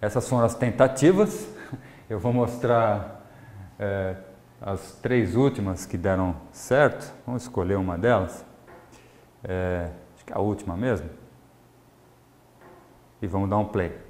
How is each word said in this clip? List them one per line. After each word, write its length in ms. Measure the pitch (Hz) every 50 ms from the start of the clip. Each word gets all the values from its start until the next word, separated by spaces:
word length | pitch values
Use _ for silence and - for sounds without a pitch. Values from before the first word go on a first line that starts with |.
Essas 280 | - 104 104 127 120 -
foram 160 | - 123 117
as 100 | 113 117
tentativas. 960 | - - 123 110 - 131 - - - - 156 185 185 214 202 - - - - - - - - - -
<laughs> 280 | - - - - - -
Eu 120 | 110 104
vou 120 | - 123 120
mostrar, 880 | 123 120 110 - - - 120 120 117 113 110 104 104 98 - - - - - - - - - - 101 95 92 - -
é, 340 | 104 101 98 98 95 95 92 92 - - - - - - - -
as 320 | - 101 98 92 - - - - -
três 320 | 123 123 123 110 92 87
últimas 500 | 117 135 143 - 120 104 98 92 85 -
que 140 | - - 90
deram 380 | 85 98 95 92 92 90 85 76 - - -
certo. 600 | - - - 123 135 147 127 - - - - - - -
Vamos 160 | - 123 123 -
escolher 320 | - - - 90 90 98 98
uma 200 | 95 92 87 85
delas. 480 | 95 120 123 107 92 90 - - - - - - - - - - - - - - - - - - - _ _ _ -
É, 480 | 95 92 92 92 90 90 87 87 85 82 - - - -
acho 100 | - -
que 80 | - -
é 40 |
a 20 | -
última 380 | 98 104 104 98 - - 85
mesmo. 340 | 87 113 131 117 90 78 78 - - - - - - - - _ _ _ _ _ _ _ _ _ _ _ - _ _ _ _ _ _ _ _ _ _ - - - - - - - - _ _ _ _
E 60 | -
vamos 240 | 98 85 98 98 95
dar 80 | 104 104
um 60 | 107
play. 340 | 101 - 104 90 85 - - - -